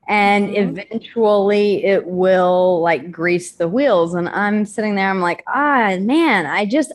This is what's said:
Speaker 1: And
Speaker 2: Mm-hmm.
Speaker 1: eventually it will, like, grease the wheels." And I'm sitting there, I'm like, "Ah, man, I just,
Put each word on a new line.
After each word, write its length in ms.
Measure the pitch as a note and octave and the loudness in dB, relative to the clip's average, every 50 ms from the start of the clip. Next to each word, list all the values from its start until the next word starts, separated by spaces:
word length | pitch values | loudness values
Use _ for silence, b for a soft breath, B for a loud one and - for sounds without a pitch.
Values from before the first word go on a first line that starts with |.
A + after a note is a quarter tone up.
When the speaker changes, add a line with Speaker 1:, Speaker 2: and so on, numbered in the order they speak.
| b - | b -4
Speaker 1:
And 420 | G#3 G#3 G3+ G3+ G3+ G3+ G3+ G3 | -2 0 2 2 2 2 0 0
Speaker 2:
Mm-hmm. 280 | G3+ G#3 G3+ B3 - F#3 | 0 -2 -2 -2 -4 -8
Speaker 1:
eventually 1040 | G3+ - A3 A3+ - - - A#3 A3 G#3 G#3 G3+ G3 G3+ G#3 G#3 G#3 G#3 G3 - - | -10 -10 -10 -10 -10 -8 -2 0 2 2 4 2 2 2 2 2 2 2 0 0 0
it 220 | F#3+ G3 F3+ - E3+ | 0 0 0 0 -2
will, 760 | F#3 F3+ F#3 F#3 F#3+ F#3 F3+ F3+ F3+ F3+ F#3 F#3 F3+ E3+ | -2 0 2 2 4 4 4 2 2 4 2 2 2 2
like, 300 | E3 E3+ E3 C3+ C3+ F3+ | 2 0 0 -2 -4 -8
grease 400 | E3+ - E3 F3 F3 F3 F3 - | -8 -4 -2 0 0 -2 -2 -6
the 160 | - - E3+ E3+ | -6 -4 -4 -2
wheels." 480 | F3+ B3+ D4 C#4 G#3+ F3 E3+ E3+ F3 | 0 0 2 2 2 2 2 0 -2
And 120 | F3 F3 - | -4 -4 -4
I'm 360 | - F#3+ G3+ G#3 G#3 G#3+ G#3 | -4 -2 -2 -2 0 -2 -2
sitting 300 | G3+ - - G#3+ G#3+ G3+ | -4 -4 -6 -4 -4 -2
there, 140 | G3 G3 G3 | -2 -2 -2
I'm 120 | F#3+ F#3+ | -2 -2
like, 220 | F3+ F3 E3 - - - | -2 -2 -4 -4 -6 -6
"Ah, 480 | - C4 C#4+ D4 C#4+ B3+ A3+ G3+ F#3+ F3+ | -4 -2 0 0 2 2 2 0 0 -2
man, 480 | G3 A3+ C#4 D#4+ E4+ D#4 A3+ F#3+ D#3+ C3+ | -2 0 0 2 2 2 2 0 0 -2
I 180 | D#3 F#3+ G#3 | -4 -4 -2
just, 260 | G3+ A3+ D#4 D4 D#4 - | 0 0 0 -2 -2 -4